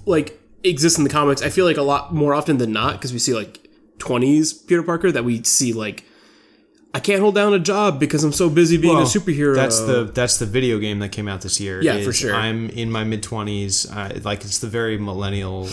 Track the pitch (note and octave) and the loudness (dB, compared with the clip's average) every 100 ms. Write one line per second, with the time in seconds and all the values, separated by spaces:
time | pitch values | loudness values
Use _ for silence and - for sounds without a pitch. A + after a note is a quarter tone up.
0 | - E3 C#3+ - _ - F#3 D#3 E3 - | 0 0 0 -6 _ -4 -2 2 2 2
1 | C#3+ D3+ D3 C3+ D3 - F3+ D3+ C#3+ C#3+ | 2 2 2 2 0 2 2 2 2 0
2 | - E3 D3 C#3+ D3 C#3 A#2 G#2+ B2 G2+ | 0 0 2 0 2 0 0 0 -2 -4
3 | C3 A#2+ - A#2 G2+ - _ _ _ - | -6 -4 -2 -2 -4 -12 _ _ _ -12
4 | - B2 C3 D3+ D#3 - - F3 E3 E3 | -4 0 4 4 2 -4 0 0 0 0
5 | F3+ C#3+ A#2+ A#2 A2+ - B2+ A2+ G#2+ G2 | 0 0 0 -2 0 0 0 -2 -4 -8
6 | - _ _ _ _ _ _ _ _ - | -16 _ _ _ _ _ _ _ _ -6
7 | - G3 G#3 G3+ G#3 G3+ E3 G3+ G#3 C#3 | 0 2 2 4 4 2 2 2 2 2
8 | F3 D#3 D3+ C#3+ F3 D3+ E3+ E3 E3 D#3+ | 0 2 0 2 2 4 4 6 4 4
9 | C3+ G#3 - D3 D3 C3+ C3+ A2 A2+ B2 | 4 2 0 0 2 4 2 2 2 0
10 | A2 A2+ B2 - A2 A2+ B2+ A2 G#2+ G#2 | 0 0 0 0 0 0 0 0 -2 -4
11 | G2+ G#2 G#2 F#2+ G2 - G2+ F#2 D#3+ G#2+ | -4 -6 -6 -8 -4 -4 -4 -2 0 0
12 | G#2 A#2+ B2 G#2+ A2 A2+ A2+ A2+ A2+ A2+ | -2 -2 -2 0 0 -2 -6 -6 -4 -4
13 | A2 A2 - A2+ G#2 G2+ G2+ G2 - G#2 | -4 -4 -6 -6 -6 -4 -4 -4 -4 -8
14 | G2 - G2+ G2+ G#2 - A#2 A#2 A2+ G#2+ | -10 -8 -6 -8 -6 -8 -6 -4 -4 -4
15 | G2+ F#2+ G2 G2+ F#2+ F#2+ F#2+ | -6 -6 -6 -6 -6 -8 -8